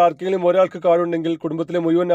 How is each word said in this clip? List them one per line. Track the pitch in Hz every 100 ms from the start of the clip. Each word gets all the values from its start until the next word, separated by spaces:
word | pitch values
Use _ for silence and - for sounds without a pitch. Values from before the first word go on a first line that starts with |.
ആർക്കെങ്കിലും | 175 147 185 190 175
ഒരാൾക്ക് | 180 185 180 175
കാർഡ് | 170 175
ഉണ്ടെങ്കിൽ | 165 165 160
കുടുംബത്തിലെ | 165 160 165 175 165
മുഴുവൻ | 170 180